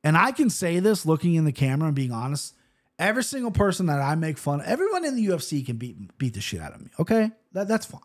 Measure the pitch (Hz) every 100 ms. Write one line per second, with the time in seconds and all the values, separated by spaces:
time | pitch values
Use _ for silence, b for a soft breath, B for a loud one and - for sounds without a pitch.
0 | 151 165 233 269 262 - 175 170 202 202
1 | 156 160 175 165 156 131 139 139 160 139
2 | 127 117 127 143 - _ _ _ _ -
3 | 185 233 - 277 240 185 202 180 180 143
4 | 139 160 160 143 - 143 - 269 392 370
5 | 320 254 208 170 - 147 127 117 123 -
6 | 95 _ 131 98 - 87 76 - - -
7 | 165 226 220 226 _ 185 196 220 - -